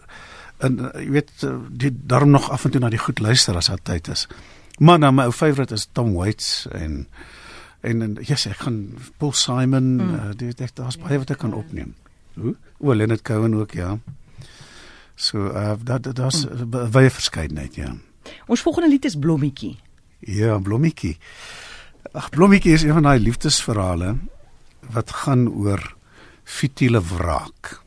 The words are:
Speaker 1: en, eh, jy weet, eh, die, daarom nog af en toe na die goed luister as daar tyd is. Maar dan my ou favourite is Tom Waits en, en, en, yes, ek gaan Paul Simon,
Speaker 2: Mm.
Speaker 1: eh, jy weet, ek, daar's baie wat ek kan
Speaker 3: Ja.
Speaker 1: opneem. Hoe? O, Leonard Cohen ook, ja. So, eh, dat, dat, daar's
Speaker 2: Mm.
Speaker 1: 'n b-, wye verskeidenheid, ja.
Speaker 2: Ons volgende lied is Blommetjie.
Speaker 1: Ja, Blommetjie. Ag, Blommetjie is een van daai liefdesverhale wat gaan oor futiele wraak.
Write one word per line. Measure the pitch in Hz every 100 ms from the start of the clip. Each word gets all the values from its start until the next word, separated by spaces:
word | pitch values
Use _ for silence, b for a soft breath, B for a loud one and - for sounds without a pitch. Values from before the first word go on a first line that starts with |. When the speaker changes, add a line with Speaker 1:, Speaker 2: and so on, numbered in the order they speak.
| - B B B B -
Speaker 1:
en, | 131 120 127
eh, | -
jy | 143
weet, | 143 147 -
eh, | 139 127 123
die, | 127 135 123 -
daarom | 127 143
nog | 139 -
af | 127 120
en |
toe | 131
na | 120
die | 113
goed | - 113
luister | 107 123 - 87
as | -
daar | 85
tyd | - 85 -
is. | 76 - B B B B -
Maar | 151 175
dan | 143 135
my |
ou | 123
favourite | - 156 139 127
is | 107 -
Tom | - 117
Waits | 87 95 107 - - -
en, | 92 78 71 - B B B B B B B
en, | - 117
en, | 110 104
yes, | 107 139 104
ek | 98
gaan | 131 110 101 - 127 -
Paul | 147
Simon, | - - 127 127 135 131 127
Speaker 2:
Mm. | - 110
Speaker 1:
eh, | 104 101
jy | 123
weet, | 120
ek, | 127 -
daar's | 123 160
baie | 170 139
wat | 131
ek | 139
kan | 113
Speaker 3:
Ja. | 107
Speaker 1:
opneem. | - 78 62 58 _ _ _ -
Hoe? | 107 - - -
O, | 143
Leonard | 110 110 110
Cohen | - 107 117 107
ook, | 104
ja. | - 90 107 - - - B B B B B B B B -
So, | - 110 98
eh, | 95 104 107
dat, | 120 127
dat, | 135 127
daar's | 131 156 135
Speaker 2:
Mm. | 123
Speaker 1:
'n | 120
b-, | 123 117
wye | 123 131
verskeidenheid, | - - 80 78 76 65 -
ja. | 67 58 - _ B B -
Speaker 2:
Ons | 233
volgende | 339 302 330
lied | 277 285
is | 156
Blommetjie. | 156 156 143 139 104 120 - - _ _
Speaker 1:
Ja, | - 98 113 107
Blommetjie. | 98 113 160 - 92 76 B B B B B B B B -
Ag, | - -
Blommetjie | 143 196 196 180
is | 156
een | 147
van | 160
daai | 147 131
liefdesverhale | 107 120 151 - - 104 92 87 90 123 - - - - - - 127
wat | 117 -
gaan | - - 131 120
oor | - 101 98 - - b b b b
futiele | - - 139 - 127 117
wraak. | 85 87 85 67 - - - -